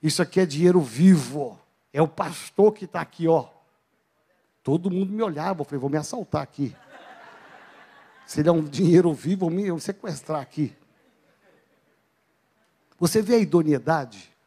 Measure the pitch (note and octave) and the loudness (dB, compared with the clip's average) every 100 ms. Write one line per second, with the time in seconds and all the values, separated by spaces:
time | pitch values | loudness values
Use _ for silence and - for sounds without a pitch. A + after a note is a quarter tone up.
0 | D#3 - E3+ - F#3 C#3+ F3 F3+ C3+ A2+ | -2 -2 -2 0 0 2 4 4 0 4
1 | F#3 F3 B2 C#3+ C3 G2 _ _ _ C#3 | 6 6 2 -8 -8 -10 _ _ _ -2
2 | D#3 - F3+ E3+ - - G#3 G#3+ F3+ F3 | -2 -2 -8 -8 -12 2 2 2 -10 -10
3 | D#3+ - E3 E3 A#2+ _ _ _ _ _ | -10 -4 0 0 0 _ _ _ _ _
4 | _ _ _ _ _ _ - D#3 F3+ F#3 | _ _ _ _ _ _ -4 -2 -2 -4
5 | G3 G#3+ A3 D3 E3+ F#3 C#3+ C#3+ C3+ D3+ | -4 -4 -4 -4 -6 -6 -6 -6 -4 -4
6 | D3 B3 G3+ D3+ C#3 - C3+ - _ - | -6 -10 -6 -6 -8 -8 -8 -8 _ -20
7 | - - - - - - - - - - | -20 -20 -20 -20 -20 -20 -20 -20 -20 -20
8 | _ _ - - D3+ E3 D3+ C#3+ F3+ F3 | _ _ -10 -2 2 2 0 0 4 6
9 | F3 D3 D3 G3 F3 F3 G3+ E3+ - G3 | 4 -2 -4 -4 -2 -4 -4 -6 -8 -10
10 | A3 D3+ - D#3 B2+ - C3+ - _ _ | -10 -12 -8 -8 -8 -6 -6 -6 _ _
11 | _ _ _ _ _ _ _ _ _ _ | _ _ _ _ _ _ _ _ _ _
12 | _ _ _ _ _ _ _ _ _ _ | _ _ _ _ _ _ _ _ _ _
13 | E3+ A3 G3+ A#3+ F#3 E3+ D#3 C#3 C3 D#3+ | 0 0 2 2 4 2 2 0 0 -2
14 | B2+ G2 - _ | -4 -16 -20 _